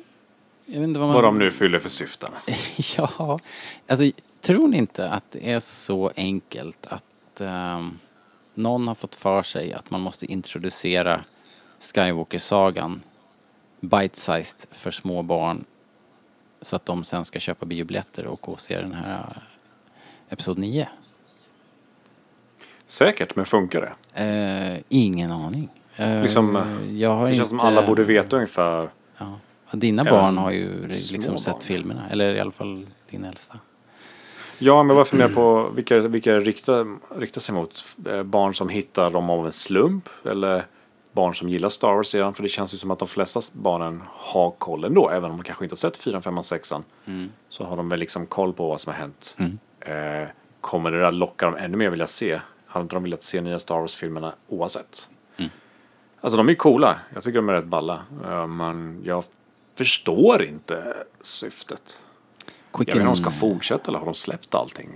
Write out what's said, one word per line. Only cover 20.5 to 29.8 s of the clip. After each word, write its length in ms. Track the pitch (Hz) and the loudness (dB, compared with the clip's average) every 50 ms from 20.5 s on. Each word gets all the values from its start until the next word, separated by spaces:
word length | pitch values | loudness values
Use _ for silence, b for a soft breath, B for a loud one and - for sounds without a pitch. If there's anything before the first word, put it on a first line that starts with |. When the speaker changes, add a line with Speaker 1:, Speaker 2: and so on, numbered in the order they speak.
| 90 92 | -4 -4
Speaker 1:
nio? 300 | 98 104 127 156 147 - - - - - _ _ _ _ _ _ _ _ _ _ _ _ _ _ _ _ _ _ _ _ _ _ _ _ _ _ _ _ _ B B B B B B | -4 -2 -2 -2 -4 -4 -8 -16 -20 -20 _ _ _ _ _ _ _ _ _ _ _ _ _ _ _ _ _ _ _ _ _ _ _ _ _ _ _ _ _ B B B B B B
Speaker 2:
Säkert, 500 | - - - 143 202 202 - 92 - - | -6 2 4 4 4 4 2 -2 -4 -4
men 80 | 95 95 | -4 0
funkar 360 | - - 104 92 87 - - | 2 2 2 4 2 0 -2
det? 420 | - - - - _ _ - - 104 | -2 -4 -8 -14 _ _ -6 -4 -2
Speaker 1:
Eh, 560 | 107 104 104 104 98 95 95 95 92 90 - - - | 0 0 0 0 -2 -2 -2 -4 -4 -6 -8 -2 2
ingen 440 | 131 135 117 98 90 87 87 85 | 4 4 6 4 2 0 -2 -2
aning. 360 | 85 82 78 80 107 147 156 - - - _ _ - | -4 -4 -4 -6 -6 -6 -6 -8 -12 -18 _ _ -6
Eh, 260 | - 107 110 110 107 | -4 -2 0 2 2
Speaker 2:
Liksom, 340 | 104 104 107 120 110 104 101 98 92 107 104 104 104 98 104 | 2 4 6 6 6 6 4 2 0 -2 -4 -6 -6 -6 -2
Speaker 1:
jag 140 | 107 110 110 | 0 2 2
har 180 | 110 110 120 127 | 4 2 2 2
Speaker 2:
det 80 | 127 | 4
känns 20 | 123 | 2
Speaker 1:
inte 100 | 120 107 | 2 2
Speaker 2:
som 120 | 117 123 | 2 2
alla 260 | 120 110 107 104 104 | 4 6 6 6 6
borde 180 | 101 110 110 107 | 6 6 6 6
veta 320 | 101 110 104 95 101 131 | 6 6 6 4 4 2
ungefär. 520 | 131 113 92 - 92 87 85 82 82 82 78 - _ _ _ _ - | 0 0 0 0 0 2 2 2 0 -2 -6 -8 _ _ _ _ -14
Speaker 1:
Ja. 200 | 101 98 101 104 - _ _ _ _ - | -12 -12 -12 -14 -18 _ _ _ _ -10
Dina 300 | - 107 | -4 0